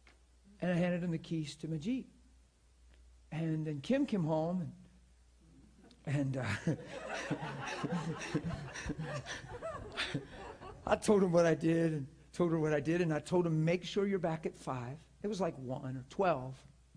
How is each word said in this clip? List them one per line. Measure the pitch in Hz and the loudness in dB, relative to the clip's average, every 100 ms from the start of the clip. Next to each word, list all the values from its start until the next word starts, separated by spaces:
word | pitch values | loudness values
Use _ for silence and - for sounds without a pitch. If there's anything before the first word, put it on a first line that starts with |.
| - - _ _ - 202 | -20 -20 _ _ -20 -4
And | 175 | 0
I | |
handed | 170 180 175 | 2 4 2
him | 180 | 0
the | 160 | -2
keys | - 165 147 - | -2 -2 -2 -6
to | 156 | -4
my | 160 | -4
Jeep. | 170 262 - - - - _ _ _ _ - - - - - | -2 -2 -4 -18 -20 -20 _ _ _ _ -20 -20 -20 -20 -10
And | 156 160 156 156 | -4 0 0 -2
then | 147 | -4
Kim | 139 269 285 | 0 2 4
came | 208 | 2
home, | 156 156 160 180 139 - - - - - _ _ - - - - - - - | 2 2 2 0 -4 -8 -20 -20 -20 -20 _ _ -20 -20 -20 -20 -20 -12 -2
and, | |
and, | 143 135 131 | 0 0 0
uh, | 113 101 - 139 - - - - - - 147 139 - - 143 175 160 156 - 156 165 - 139 - - - 156 - - - - - 659 587 - - - - - - - - - - - | -2 -2 -2 -2 -6 -10 -8 -6 -4 -4 -4 -6 -6 -6 -4 -2 -4 -6 -4 -4 -2 -6 -8 -10 -8 -6 -6 -6 -8 -10 -10 -10 -8 -8 -10 -8 -4 -6 -6 -14 -14 -14 -14 -10 -2
<laughs> | |
I | - | 0
told | - 208 | 6 6
him | 185 | 8
what | 170 170 | 6 6
I | |
did | 156 160 165 165 | 6 4 4 4
and | 156 135 - - | 2 -4 -10 -18
told | - 175 | 0 2
her | 165 | 4
what | 156 | 4
I | 151 | 2
did, | 143 170 | 2 2
and | 170 | 4
I | 151 | 2
told | - 180 170 | 2 2 4
him, | 156 | 4
"Make | 160 175 | 4 2
sure | - 214 202 | 0 0 2
you're | 196 | 2
back | 165 160 180 | 0 -2 -4
at | - | -6
five." | - 127 120 - - - | -6 -4 -6 -10 -16 -8
It | 208 | -4
was | 202 | 0
like | 175 131 | -2 -2
one | 123 131 131 131 | -6 -6 -6 -8
or | 127 | -8
twelve. | - 185 143 131 131 - - - | 0 2 2 -2 -10 -18 -20 -20